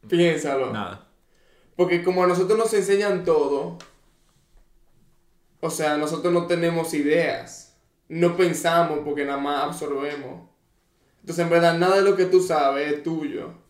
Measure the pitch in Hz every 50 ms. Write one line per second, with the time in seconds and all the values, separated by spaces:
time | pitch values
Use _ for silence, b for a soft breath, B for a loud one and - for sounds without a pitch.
0 | _ 107 180 170 175 170 160 151 147 147 139 135 131 123 113 107 101 90 90 101
1 | - _ _ _ _ _ _ _ _ _ _ _ _ _ _ - 180 170 170 170
2 | 175 185 185 180 180 180 175 175 185 175 214 220 226 220 220 202 185 - 202 196
3 | 208 202 190 175 170 175 165 151 143 139 143 139 151 170 170 - - - _ _
4 | _ _ _ _ _ _ _ _ _ _ _ - _ _ _ _ _ _ _ _
5 | _ _ _ _ _ _ _ _ _ _ _ _ - 165 156 - 160 151 151 151
6 | 151 151 160 156 - 175 170 175 170 170 175 170 170 170 165 165 160 165 - 151
7 | 143 147 151 170 165 143 - - - - - - - _ _ _ _ _ _ _
8 | _ _ 156 165 175 175 170 175 185 170 160 - - 170 165 170 170 160 151 147
9 | 147 147 147 147 143 139 139 139 139 143 143 143 143 147 165 - 156 139 143 135
10 | 139 147 147 143 139 127 - 170 - _ _ _ _ _ _ _ _ _ _ _
11 | _ _ _ _ _ - 170 170 170 165 165 170 170 170 165 170 175 185 190 196
12 | 190 202 190 - 185 170 - 185 175 - 170 151 143 135 139 139 147 151 147 147
13 | - 165 165 160 151 139 - - 170 175 170 - _ _